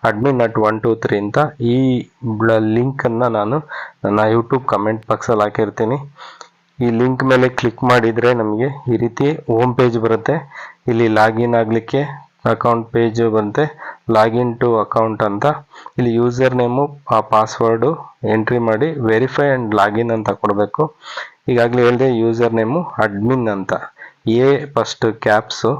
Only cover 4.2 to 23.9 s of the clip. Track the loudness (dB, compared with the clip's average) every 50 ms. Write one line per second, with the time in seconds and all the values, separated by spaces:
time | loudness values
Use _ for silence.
4.2 | 2 2 2 0 0 0 -2 -4 -2 -2 -2 0 0 -2 -4 -4 -4 -4 -6 -4
5.2 | 0 0 2 2 2 0 0 -2 -2 -2 -2 -4 -2 -2 -2 -4 -6 -12 _ -20
6.2 | -20 -20 -20 -20 -20 -20 _ _ _ _ _ -2 -2 0 2 2 2 2 0 -2
7.2 | 0 2 4 4 4 2 0 0 -2 -2 -2 0 0 2 2 4 4 2 0 2
8.2 | 2 2 2 2 0 -2 -2 -2 -2 -4 -4 -8 -4 -2 -2 0 0 -2 -2 0
9.2 | 0 0 0 -2 -4 -2 0 2 2 0 2 2 2 2 2 0 0 0 0 0
10.2 | 0 -2 -2 -2 -4 -10 -18 -18 -18 -20 -20 _ _ -2 0 2 2 2 4 4
11.2 | 4 4 2 0 0 0 2 0 2 2 0 -2 -2 -2 -2 -2 -2 -4 -8 -16
12.2 | -18 _ _ _ _ -2 -2 0 2 0 0 0 -2 -2 0 0 0 0 0 0
13.2 | 0 2 2 0 -2 0 -2 -2 -2 -2 -4 -12 -16 -18 -18 _ _ 0 2 4
14.2 | 4 2 2 0 -2 -2 -2 -2 0 0 2 0 0 0 0 0 0 0 0 -2
15.2 | -2 -2 -2 0 0 -2 -2 -2 -8 _ _ -20 -20 -12 _ -2 -2 0 2 2
16.2 | 0 0 0 2 0 0 2 2 0 0 0 -2 -2 -2 -4 -12 _ 0 0 0
17.2 | 0 2 2 2 2 2 -2 0 0 2 2 2 0 -2 -2 -4 -10 -20 -18 _
18.2 | -4 -2 0 0 0 0 0 0 2 0 0 0 0 -2 -2 -2 0 2 2 2
19.2 | 0 0 0 0 0 2 2 0 0 0 2 2 2 2 2 0 0 0 -2 -2
20.2 | -2 -2 -4 -2 -2 -2 0 0 0 -2 0 -2 -4 -4 -4 _ -20 -16 -14 -14
21.2 | -14 -14 _ _ _ -2 2 2 2 2 2 4 4 4 4 4 2 2 2 2
22.2 | 2 0 2 2 0 0 2 0 0 0 0 -2 -4 -6 -2 -2 -2 -2 -2 -2
23.2 | 0 0 0 0 0 -2 -2 -4 -4 -4 -6 -6 -6 -12